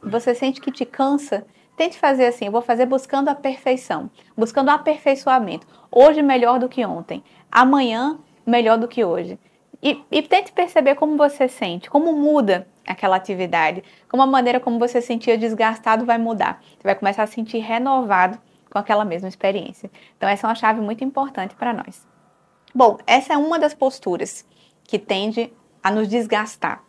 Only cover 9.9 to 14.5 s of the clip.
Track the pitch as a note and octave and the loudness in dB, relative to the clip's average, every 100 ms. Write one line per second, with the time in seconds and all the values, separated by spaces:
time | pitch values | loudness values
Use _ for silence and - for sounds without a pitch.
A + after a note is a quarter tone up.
9.9 | C#4+ - D4+ D#4 F#4 G4 - F4 E4 C#4 | -4 -4 -4 2 0 0 -2 0 2 2
10.9 | C#4+ D4+ D4 D4 C#4+ C4 - F#3+ F3 - | 2 0 2 2 2 -2 -2 -8 -8 -2
11.9 | D4 E4 D4+ D4 D4+ G#3 F3+ - _ - | 0 2 2 2 4 2 0 -2 _ -14
12.9 | F#3 G3 F#3 F#3+ F#3 F3+ E3+ D#3 F3 - | -4 0 0 -2 -6 -2 0 0 -2 -10
13.9 | _ _ B3 C4+ C4 B3 | _ _ 0 2 2 2